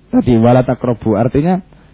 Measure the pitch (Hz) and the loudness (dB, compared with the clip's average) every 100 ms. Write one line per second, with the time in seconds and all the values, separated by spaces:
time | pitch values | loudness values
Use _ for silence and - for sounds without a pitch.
0 | _ 247 123 117 117 123 127 123 123 110 | _ -2 0 2 4 2 0 -4 -4 -4
1 | 113 101 117 139 165 185 - - _ | -2 -2 -2 -2 -2 -4 -6 -20 _